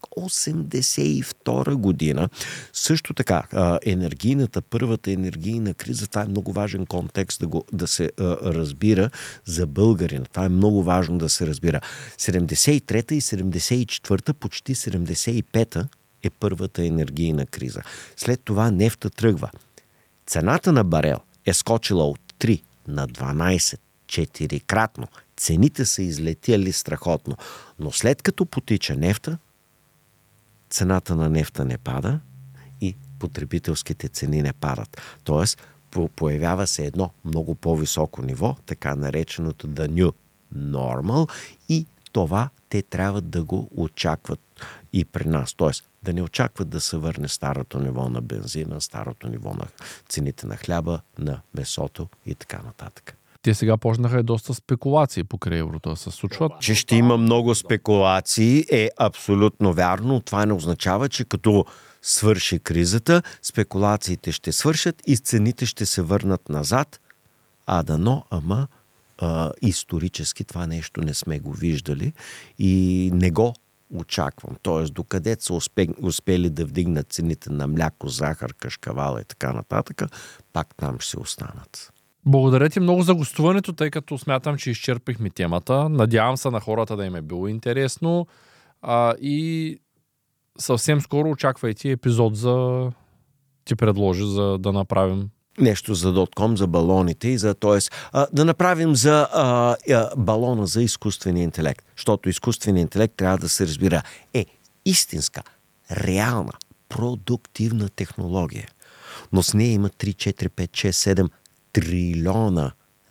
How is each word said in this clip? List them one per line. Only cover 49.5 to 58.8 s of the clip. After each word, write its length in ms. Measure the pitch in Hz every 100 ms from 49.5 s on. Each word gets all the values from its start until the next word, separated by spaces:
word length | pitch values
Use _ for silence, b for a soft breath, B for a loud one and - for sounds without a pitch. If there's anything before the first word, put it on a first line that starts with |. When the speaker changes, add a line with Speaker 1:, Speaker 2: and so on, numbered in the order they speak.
Speaker 1:
на 100 | 50 50 - B B B
цените 380 | - 71 - -
на 100 | -
хляба, 440 | - 85 82 82 - -
на 220 | 76 67 -
месото 540 | - 67 - 71 - 80 _ -
и 80 |
така 260 | - - -
нататък. 520 | 117 - - - - - _ b
Speaker 2:
Те 120 | -
сега 220 | 107 110 110
почнаха 440 | 117 113 120 123
и 20 |
доста 320 | 117 110 -
спекулации 720 | 123 - 123 135 151 139 -
покрай 340 | 87 90 87 85
еврото 320 | 80 80 80
да 60 | 80
се 140 | -
случват. 420 | - 95 - 160 -
Speaker 1:
Че 140 | -
ще 220 | 107 - 117
има 200 | 120 117
много 380 | 113 117 117
спекулации 1120 | 110 - 110 - 104 95 92 - - 113 139 160
е 200 | 120